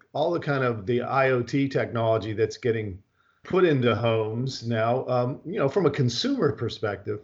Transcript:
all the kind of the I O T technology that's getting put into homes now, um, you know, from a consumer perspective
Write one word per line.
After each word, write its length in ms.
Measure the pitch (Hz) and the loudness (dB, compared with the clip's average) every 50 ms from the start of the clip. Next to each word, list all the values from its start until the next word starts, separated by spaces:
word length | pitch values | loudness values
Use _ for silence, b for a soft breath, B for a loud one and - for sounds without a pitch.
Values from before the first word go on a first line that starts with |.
| _ _ - | _ _ -4
all 180 | 127 151 175 | -2 0 0
the 80 | 175 165 | 0 -2
kind 240 | - 151 143 135 131 | -2 -2 0 0 0
of 220 | 123 117 107 95 | 0 -2 -2 -2
the 160 | 98 120 120 | -2 0 0
I 300 | 117 - 123 135 135 131 | 0 0 2 2 4 4
O 100 | 131 123 | 4 2
T 260 | 117 - - 139 139 | 0 0 0 0 0
technology 640 | 135 135 139 113 104 98 117 113 113 110 110 98 110 | 0 0 -2 -2 -2 -2 0 2 2 2 2 0 -2
that's 240 | 107 98 110 104 - | -2 0 0 0 -2
getting 420 | - - 123 113 113 107 101 92 92 _ _ _ _ _ _ _ _ - | -2 -2 -2 0 -2 -2 -6 -8 -12 _ _ _ _ _ _ _ _ -8
put 220 | - - 185 190 | -2 2 4 4
into 280 | 170 147 135 120 120 110 | 4 4 4 4 2 2
homes 720 | 104 117 117 113 113 107 107 110 120 131 135 127 - 117 | 2 2 2 2 2 0 -2 -2 -4 -4 -6 -6 -6 -4
now, 400 | 117 117 113 110 117 123 131 - | -2 -2 0 2 2 0 0 0
um, 340 | - 127 123 123 123 147 - - | 0 0 0 0 -2 -4 -8 -10
you 140 | 151 190 226 | -8 -2 0
know, 80 | 147 | 0
from 180 | 135 - 208 175 | 0 2 2 2
a 60 | 143 | 2
consumer 640 | - - 131 120 117 - - 247 285 254 - - - | 2 2 0 0 0 0 -2 -2 0 0 0 0 0
perspective 680 | - 120 110 - - - 104 101 95 101 107 104 104 | -2 -6 -6 -6 -4 -4 -4 -4 -4 -6 -6 -8 -8